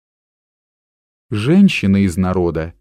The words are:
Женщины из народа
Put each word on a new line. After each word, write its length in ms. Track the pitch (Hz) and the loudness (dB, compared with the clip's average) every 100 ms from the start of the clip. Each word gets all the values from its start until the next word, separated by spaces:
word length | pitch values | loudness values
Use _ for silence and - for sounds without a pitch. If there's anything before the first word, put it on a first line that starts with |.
| _ _ _ _ _ _ _ _ _ _ _ _ _ | _ _ _ _ _ _ _ _ _ _ _ _ _
Женщины 720 | 107 117 185 196 - 98 98 | -6 0 4 4 2 0 0
из 140 | 98 85 | 0 -2
народа 580 | 92 92 87 80 82 - | -2 -2 -2 -4 -8 -12